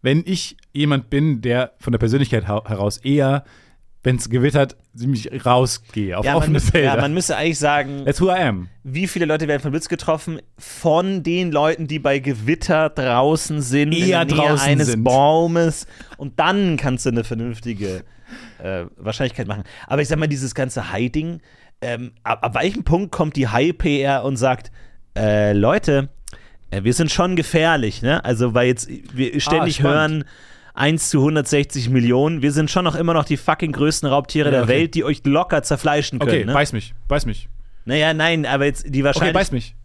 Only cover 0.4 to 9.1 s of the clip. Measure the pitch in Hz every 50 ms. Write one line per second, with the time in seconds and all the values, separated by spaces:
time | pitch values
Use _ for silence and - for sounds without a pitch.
0.4 | - - - - - _ _ 143 147 147 143 135 113 - - 139 151 160 143 117
1.4 | 107 123 120 123 127 123 _ _ - - 117 110 113 113 113 139 139 - - 113
2.4 | 90 85 104 107 - - 107 95 101 104 101 - - 131 139 147 139 135 135 143
3.4 | - - - - _ _ _ _ - - - - - 127 127 120 - 110 113 127
4.4 | 120 143 139 147 139 127 - _ _ _ _ 117 117 131 139 113 107 - - 131
5.4 | - 127 123 127 131 120 - - - - - 110 104 95 87 92 107 131 143 165
6.4 | 151 156 151 147 - - - 175 143 135 139 113 139 143 151 180 180 - 156 101
7.4 | 147 165 165 147 147 147 147 147 143 135 143 139 139 131 143 - 175 185 180 185
8.4 | 175 135 107 92 90 87 - - - 135 131 156 190 185